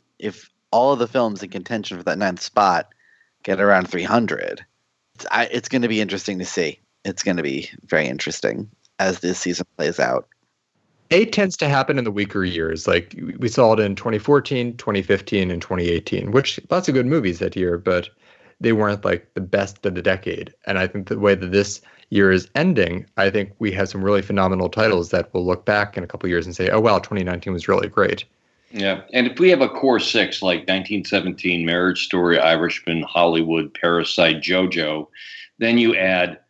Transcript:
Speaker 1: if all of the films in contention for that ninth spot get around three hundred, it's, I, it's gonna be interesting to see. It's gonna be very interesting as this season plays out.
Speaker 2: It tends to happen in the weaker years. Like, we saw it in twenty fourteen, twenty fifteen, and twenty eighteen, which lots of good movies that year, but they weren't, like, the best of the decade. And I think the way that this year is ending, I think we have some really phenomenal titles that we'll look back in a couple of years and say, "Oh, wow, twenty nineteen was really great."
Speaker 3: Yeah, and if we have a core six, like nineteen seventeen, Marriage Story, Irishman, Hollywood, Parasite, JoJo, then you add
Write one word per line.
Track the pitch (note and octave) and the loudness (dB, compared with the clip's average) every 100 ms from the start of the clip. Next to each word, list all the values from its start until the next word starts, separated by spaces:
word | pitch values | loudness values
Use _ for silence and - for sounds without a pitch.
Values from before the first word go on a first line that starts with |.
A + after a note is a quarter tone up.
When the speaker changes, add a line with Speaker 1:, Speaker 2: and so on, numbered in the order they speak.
| _ _ | _ _
Speaker 1:
if | G#2 - - _ _ | -10 -10 -18 _ _
all | A2 C3 | 2 4
of | C3 | 2
the | A#2+ | 0
films | C3 A2+ G2 | 0 0 -2
in | F#2+ | -10
contention | G2 - A2 - F2+ | -12 -8 -8 -6 -6
for | |
that | F2 E2+ | -4 -2
ninth | G2 F2+ | -2 -4
spot | - - G2 E2+ - _ _ _ _ _ | -2 2 4 2 -2 _ _ _ _ _
get | - F#2+ | -6 0
around | G2+ F#2+ F2 | 4 4 2
three | F2+ | -4
hundred, | F2+ A#2 A2 C#2 G1+ - - _ _ _ _ | 0 0 0 -4 -6 -10 -14 _ _ _ _
it's, | - - | -18 -4
I, | A2+ A#2 | -2 -2
it's | A#2 - | -4 -4
gonna | C3 A#2+ | -2 0
be | G#2+ | 0
interesting | G2 F#2+ - F#2 | -2 -4 -6 -6
to | |
see. | F#2 F#2 D#2+ - _ _ | -6 -4 -4 -6 _ _
It's | G2+ F#2 | -10 -4
gonna | G2 F2 | -2 -2
be | D2 C2+ - - - | -2 -6 -8 -16 -2
very | D#2+ C#2 | 0 0
interesting | C2 - - G#1 A1 G#2+ _ _ - | -4 -6 -4 -4 -4 -10 _ _ -4
as | F#2+ F2+ | -2 -2
this | F2 F#2 | -4 -4
season | F2+ E2+ - - | -4 -4 -8 -4
plays | D2+ - | -4 -2
out. | B1 B1+ - _ _ _ _ _ _ _ _ | -2 -2 -6 _ _ _ _ _ _ _ _
Speaker 2:
It | F3 A3 | 2 2
tends | G#3 G3 - | 2 0 0
to | D3 | 0
happen | C#3 C3+ C#3 | 2 2 0
in | |
the | A2+ | -2
weaker | G2+ G2+ G2+ | -2 -2 -2
years. | F#2 E2+ E2 D#2+ - | -2 -2 -4 -2 0
Like, | F2 - - - - | 0 0 -10 -12 -6
we | A#2+ | -2
saw | C#3 A#2 | 4 4
it | A2 | 6
in | G#2 F#2+ | 2 -2
twenty | A#2+ G#2+ | -4 -2
fourteen, | C#3 C#3+ - B2+ A#2+ A#2+ | 2 2 2 -2 -4 -4
twenty | - G2+ | -2 -2
fifteen, | F2+ F#2+ - G2+ F#2 | 2 0 0 -2 0
and | F2 | -4
twenty | - F2+ F2 | -4 -2 0
eighteen, | E2+ - F#2+ F#2+ | -2 -2 -4 0
which | B2 C3 - - | 0 0 -6 -2
lots | F3+ F3 | -2 2
of | |
good | C3 B2 | 0 2
movies | D#3+ G2 F2 | 0 0 -2
that | F#2 F#2 | -4 -2
year, | F2+ F2 | -2 0
but | F2+ F2+ - - _ _ _ _ | 0 0 -2 -12 _ _ _ _
they | A#2 | 0
weren't, | A2 G#2 G2+ | 2 2 0
like, | F#2+ F2+ - | 0 -2 -4
the | - | -10
best | F#2 G2+ G2 - | -2 0 0 -4
of | G2+ F2 | -4 -2
the | |
decade. | F#2 F#2+ - - - - - | 0 0 -2 -8 -10 -12 -4
And | F#2+ | -2
I | F#2 | -2
think | G#2 F2+ | -4 -6
the | G#2+ | 2
way | G2+ | 4
that | G2 F#2 | 4 2
this | G2 G2+ - - _ _ | 0 0 -4 -16 _ _
year | G#2 G2 | 4 6
is | F#2 - | 4 2
ending, | C3+ F3+ C3 E2+ F2+ - - | 0 2 2 2 -2 -6 -2
I | G2 | 0
think | G#2 G2 - | 0 -4 -4
we | G#2+ | -4
have | F#2 G2 | -2 -2
some | G2 | -2
really | F#2+ G2+ | 0 0
phenomenal | F#2+ G2 F#2+ F#2 F#2 | 2 0 2 2 -2
titles | A2 A2 F2+ E2+ | 0 2 2 0
that | F2+ - | -2 -2
we'll | F2+ | -2
look | F2+ F2+ | -2 0
back | - G#2 G2+ - | 0 0 0 -6
in | |
a | F2 | -10
couple | - F#2 | -8 -2
of | |
years | F2 F2 | -2 -2
and | |
say, | E2+ F#2 | -4 0
"Oh, | A2 | 2
wow, | A2+ G2 | 4 2
twenty | - G2+ | 0 -4
nineteen | F2+ F2 G2+ | -4 -4 -4
was | F2+ F2+ | -4 0
really | F#2+ - | 0 0
great." | - G2 - - _ _ _ _ | 2 2 0 -8 _ _ _ _
Speaker 3:
Yeah, | A2 G2 F#2+ - | -4 -2 -2 -2
and | B2+ A#2+ | 0 0
if | A#2 | 4
we | F#3 | 4
have | D#3+ | 6
a | A#2+ | 2
core | - C#3 - | 2 2 2
six, | - A2+ F#2 - | 2 0 0 -2
like | F#2+ F2 - | -2 -2 -2
nineteen | F#2+ F#2+ G#2 | -4 -2 -6
seventeen, | - G2 F2+ F2+ F2+ E2+ E2+ | -2 -2 -2 -4 -2 -2 0
Marriage | F2 F2+ F2+ - | 0 0 0 -2
Story, | F2+ F2 E2 | 0 2 4
Irishman, | D#2+ D#2+ E2 - - E2 | 4 4 0 -4 -4 -4
Hollywood, | D2 F2 E2+ E2 D#2+ D#2+ D#2 | -2 2 2 2 0 -2 -4
Parasite, | - E2+ E2+ D#2+ - E2 D2+ | -2 0 0 0 2 2 2
JoJo, | E2 F2+ F#2 E2+ D#2 D2+ D2+ - - - - _ | 0 0 0 -2 -4 -4 -8 -16 -20 -20 -20 _
then | A2+ A#2 | 0 4
you | A2+ F#2+ | 4 4
add | F#2+ F#2 F2 D#2+ _ | 2 2 0 -4 _